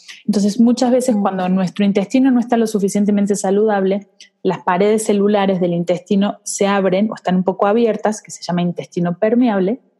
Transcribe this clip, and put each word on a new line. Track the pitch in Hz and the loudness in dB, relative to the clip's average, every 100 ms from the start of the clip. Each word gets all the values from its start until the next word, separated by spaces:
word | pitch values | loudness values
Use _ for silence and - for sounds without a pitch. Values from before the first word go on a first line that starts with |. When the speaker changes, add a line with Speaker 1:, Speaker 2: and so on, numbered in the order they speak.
| - - - | -20 -8 -2
Speaker 1:
Entonces, | 208 202 202 | 0 0 2
muchas | 233 240 247 | 2 4 2
veces | 247 247 208 | 2 0 0
Speaker 2:
Mm. | |
Speaker 1:
cuando | 196 185 180 | -2 -2 -2
nuestro | 185 180 - 202 | 0 -2 0 0
intestino | 196 196 262 262 | 0 0 2 2
no | 247 | 2
está | 233 233 | 2 0
lo | 220 | 0
suficientemente | 208 196 202 208 208 202 196 | 0 0 0 0 0 0 0
saludable, | 190 202 220 202 190 202 196 _ - _ | 0 2 2 2 0 -2 -6 _ -20 _
las | 185 165 | -6 -4
paredes | - 180 208 220 220 | -2 0 2 0 0
celulares | 208 202 208 196 185 | 0 2 2 0 0
del | 180 | -2
intestino | 170 175 175 - 196 202 - | -2 -2 -4 -2 0 0 -4
se | - - 196 | -12 -4 0
abren | 202 190 185 214 | 0 0 0 -2
o | - | -4
están | 180 185 | -2 0
un | |
poco | 185 185 202 | -2 0 0
abiertas, | 226 233 208 208 220 | 2 0 0 -4 -6
que | - | -12
se | - | -14
llama | - 175 | -6 -2
intestino | 175 - 151 - 175 175 | -2 -4 -8 -4 -4 -2
permeable, | 220 240 247 196 185 262 _ | 0 2 2 0 -2 -4 _